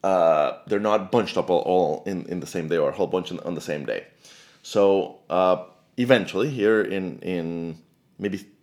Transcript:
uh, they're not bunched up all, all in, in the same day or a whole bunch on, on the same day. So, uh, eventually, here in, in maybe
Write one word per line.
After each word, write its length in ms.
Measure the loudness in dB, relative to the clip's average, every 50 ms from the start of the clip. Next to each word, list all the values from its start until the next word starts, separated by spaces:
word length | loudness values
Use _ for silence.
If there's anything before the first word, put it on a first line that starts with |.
| 2
uh, 560 | 2 2 4 6 6 6 4 2 0 -2 -6 -6
they're 140 | -2 -2 0
not 300 | 2 2 2 2 0 2
bunched 260 | 0 0 0 2 -2
up 120 | -4 0 2
all, 120 | 0 0
all 420 | 2 2 2 2 2 2 -2 -4 -6
in, 220 | -8 -8 -8 -6
in 140 | -6 -8 -8
the 60 | -8
same 220 | -6 -8 -6 -4 -2
day 80 | 0
or 140 | 2 2 0
a 20 | 0
whole 140 | -2 -4
bunch 240 | -2 0 -4 -4 -4
on, 80 | -10 -8
on 140 | -8 -8 -8
the 60 | -8
same 260 | -6 -6 -8 -6 -4
day. 180 | -6 -6 -6 -8 -12 _ _ _ -20 -20 -20 -20 _ _ _ _
So, 580 | -4 2 4 4 4 4 2 0 -2 -8 -18 _ _
uh, 340 | 0 2 4 4 4 2 0 -14 _ _ _ _ _
eventually, 540 | -4 4 4 4 4 4 -2 -2 -2 -2 -2
here 320 | -2 0 2 4 4 4 2
in, 380 | 0 -2 -4 -6 -6 -10 -10
in 580 | -8 -6 -4 -4 -4 -6 -6 -6 -8 -8 -10 -12 _ _ _ _ _ _ _ _
maybe 260 | -6 -6 -6 -6 -12 -16 _ _